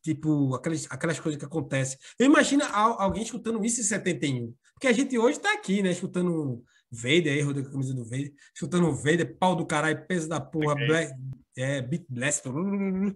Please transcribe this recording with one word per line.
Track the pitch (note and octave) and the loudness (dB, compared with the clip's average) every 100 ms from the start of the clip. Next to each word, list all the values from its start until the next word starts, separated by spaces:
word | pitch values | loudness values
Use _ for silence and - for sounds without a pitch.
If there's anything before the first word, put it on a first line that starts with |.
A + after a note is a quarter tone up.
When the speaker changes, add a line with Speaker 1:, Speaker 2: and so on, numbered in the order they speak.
Speaker 1:
tipo, | D#3+ D3+ D#3 D3 C3+ | -6 -2 0 2 2
aquelas, | B2+ E3 D#3 - | 0 -4 -4 -6
aquelas | C3 E3 D#3 | -4 -2 -2
coisas | D#3+ D3 | -4 -6
que | C#3 | -6
acontecem. | D#3+ C#3 C3+ C3+ - - - | -6 -2 -2 -2 -6 -8 4
Eu | C4 | 6
imagino | D#4 A3+ C#4 C4 | 8 6 2 2
al-, | G3+ A3 A3+ | 2 2 2
alguém | G3 F3+ | 0 -2
escutando | A3+ A#3+ A3+ A3+ | -6 -6 -4 -2
isso | A3+ A#3+ | -2 -2
em | |
setenta | G#3 G3 F#3+ D3+ D3 | -2 -2 -2 -2 -2
e | B2 | -2
um. | A#2+ - _ | -6 -12 _
Porque | _ C4 | _ 2
a | |
gente | A3+ C#4 A#3+ | 2 2 2
hoje | A#3+ - | 2 2
tá | G4+ | 0
aqui, | G#4 - G3+ | -2 0 2
né? | F#3 | 2
Escutando | F3 F#3+ F3+ F3+ E3 C#3+ A#2 - _ _ | 0 -2 0 0 0 -2 -6 -10 _ _
Vader | A2 B2 E3+ D3+ | -6 2 4 4
aí, | C#3+ | 2
Rodrigo, | C#3+ C#3 C3 | 0 -2 -4
camisa | C#3 C3 | -4 -4
do | C3 | -4
Vader. | A2 C3 C#3+ - - | -6 -6 -8 -12 -20
Escutando | - C#3+ F3 E3+ | -10 -2 2 2
Vader, | C3+ C3+ E3+ - - | 2 2 2 0 0
pau | F#3 E3+ | 2 2
do | |
caralho, | D#3+ D3+ D#3 D#3 - | 0 0 2 -2 -2
peso | F3+ D#3 | -4 -2
da | D3+ | -6
porra, | - D#3+ D3+ | -4 -2 0
Speaker 2:
Ok. | C#3+ - | 0 2
Speaker 1:
Black, | D#3+ D#3 - C3+ C3 _ - | 2 0 -6 -12 -12 _ -6
é, | C3 C#3 | -4 -4
Beat | B2 E3+ - | -4 -6 -6
Blast. | A#2+ C#3 C#3+ C3 C3+ G3 G3+ G3 F#3 G3 | -4 -2 -2 -4 -4 -2 -2 -2 0 -2